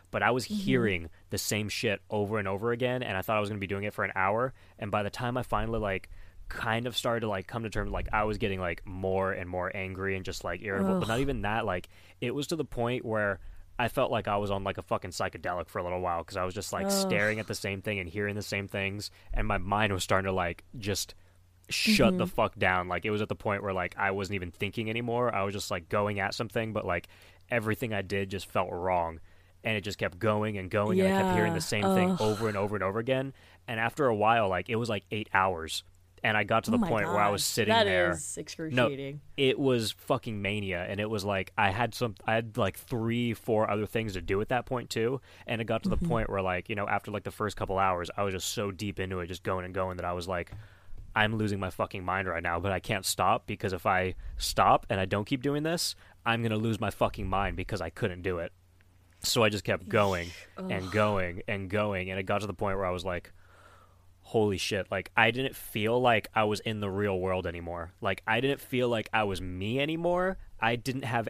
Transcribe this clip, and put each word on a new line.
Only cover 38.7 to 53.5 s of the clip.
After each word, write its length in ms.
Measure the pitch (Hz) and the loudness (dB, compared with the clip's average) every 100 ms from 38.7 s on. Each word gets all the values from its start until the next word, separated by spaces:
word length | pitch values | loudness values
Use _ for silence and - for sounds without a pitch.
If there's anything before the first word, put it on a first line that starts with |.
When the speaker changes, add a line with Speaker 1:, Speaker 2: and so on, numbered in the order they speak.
| 127 143 135 139 143 | 2 2 2 -8 -10
Speaker 1:
No, 40 | - - | -8 2
it 220 | 135 107 | 4 4
was 320 | 135 123 107 | 4 4 2
fucking 500 | - - 135 - 104 | -2 -2 0 -2 -2
mania, 420 | 98 104 98 87 98 | -2 0 -2 -2 -2
and 100 | 98 | -2
it 80 | 107 | -2
was, 160 | 110 | -2
like, 300 | 98 98 92 - | 0 -2 0 2
I 140 | 101 | 4
had 240 | 101 120 | 4 0
some, 220 | - 120 101 - | 0 -4 -2 0
I 80 | |
had, 240 | 113 117 123 | 0 0 0
like, 200 | 98 - | 0 -2
three, 560 | - 123 113 117 120 107 | -6 -2 0 0 0 -2
four 340 | - 107 107 | 2 2 2
other 160 | 104 104 | 0 -2
things 280 | 113 113 | -2 -2
to 80 | 95 | -4
do 200 | 85 98 | 0 0
at 80 | 107 | 0
that 160 | 127 - | -2 -2
point, 240 | 127 117 | -6 -4
too, 320 | 117 113 135 - - - | 0 0 -2 -8 -14 -6
and 160 | 117 | -4
it 40 | 113 | -2
got 180 | 113 | -2
to 60 | 190 | 0
the 80 | - | 0
Speaker 2:
Mm-hmm. 100 | 170 | 2
Speaker 1:
point 220 | 117 107 | 0 0
where, 100 | 98 | 0
like, 260 | 95 90 90 | 0 -2 -2
you 80 | 107 | -2
know, 120 | 101 | 0
after, 240 | 101 - | -2 -2
like, 140 | 104 95 | -6 -6
the 60 | |
first 240 | - 107 - | -4 -4 -2
couple 200 | 98 95 | -2 2
hours, 320 | 95 90 85 - | 2 2 -2 -2
I 60 | |
was 100 | 101 | -2
just 160 | 92 - | -2 -4
so 180 | - 101 | -4 -4
deep 280 | 90 104 92 | -4 -6 -4
into 200 | 92 92 | -4 -4
it, 80 | 85 | -6
just 160 | 90 | -6
going 220 | 107 92 90 | -4 -4 -2
and 80 | 92 | -4
going, 220 | 92 90 | -4 -4
that 80 | 87 | -4
I 80 | |
was 140 | 90 87 | -4 -2
like, 240 | 90 85 - - - - - - 110 | -4 -4 -12 -18 -18 -14 -12 -2 2
"I'm 200 | 107 110 | 4 2
losing 240 | 107 98 | 0 0
my 100 | 92 | -2
fucking 340 | - 98 101 | -2 -4 -4
mind 240 | 90 95 92 | -2 0 0
right 160 | 85 | -2
now, 160 | 87 85 | 0 0
but 120 | 98 | 0
I 80 | 90 | 0
can't 260 | - 104 - | 0 -2 0
stop, 420 | - 95 110 | 2 4 4
because 260 | - | 0